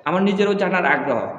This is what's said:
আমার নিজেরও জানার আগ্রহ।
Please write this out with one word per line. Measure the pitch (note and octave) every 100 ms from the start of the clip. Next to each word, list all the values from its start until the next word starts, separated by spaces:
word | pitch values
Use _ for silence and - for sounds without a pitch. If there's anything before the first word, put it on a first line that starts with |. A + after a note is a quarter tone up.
আমার | - F3
নিজেরও | G3 G3 G3+
জানার | G3 F#3 F3+ C#3+
আগ্রহ। | C#3+ B2+ A#2 G2